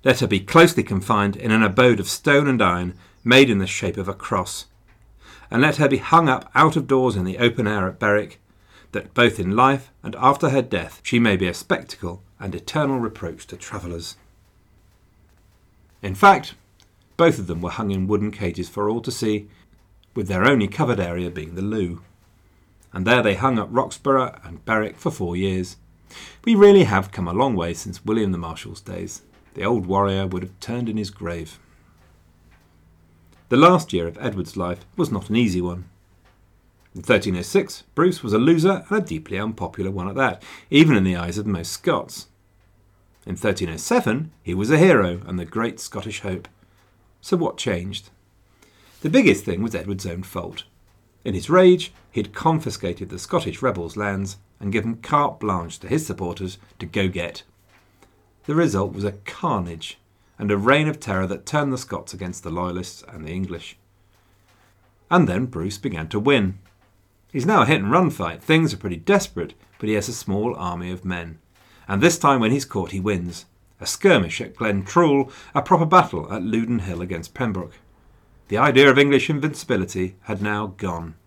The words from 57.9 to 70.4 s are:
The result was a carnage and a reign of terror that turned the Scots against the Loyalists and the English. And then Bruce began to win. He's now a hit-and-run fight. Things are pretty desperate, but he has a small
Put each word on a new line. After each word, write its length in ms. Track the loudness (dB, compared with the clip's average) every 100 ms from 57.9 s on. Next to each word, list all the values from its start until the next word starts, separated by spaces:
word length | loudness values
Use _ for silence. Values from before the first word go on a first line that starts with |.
| _ _ _ _ _ -4
The 100 | 0
result 380 | 2 0 -2
was 100 | -4
a 80 | -6
carnage 880 | -6 -16 -6 -4 -2 -4 -10 -14 -18 _ _ _ _
and 100 | -2
a 80 | 0
reign 300 | 4 4 4
of 120 | -4
terror 280 | -4 -4 -2
that 180 | -6 -4
turned 260 | -2 -2
the 60 | -4
Scots 340 | -6 -10 -10
against 300 | -12 -12 -10
the 80 | -10
Loyalists 540 | -6 -6 -6 -10 -14 -20
and 160 | -16
the 100 | -10
English. 440 | -8 -8 -8 -14 -20 _ _ _ _ _ _ _ _ _ _ _ _ _
And 160 | 2 2
then 180 | 0 -4
Bruce 320 | -6 -8 -6
began 320 | -8 -8 -6
to 100 | -2
win. 380 | 2 4 2 -4 _ _ _ _ _ _ _
He's 140 | -4 2
now 160 | 2
a 40 | 4
hit-and-run 420 | 2 2 2 2
fight. 320 | 0 -8 -8
Things 320 | 0 2 2
are 40 | -2
pretty 200 | -8 -8
desperate, 560 | 0 0 0 -8 -10 -10 _ _
but 120 | -2
he 60 | -2
has 140 | -2
a 40 |
small 420 | -10 -4 -2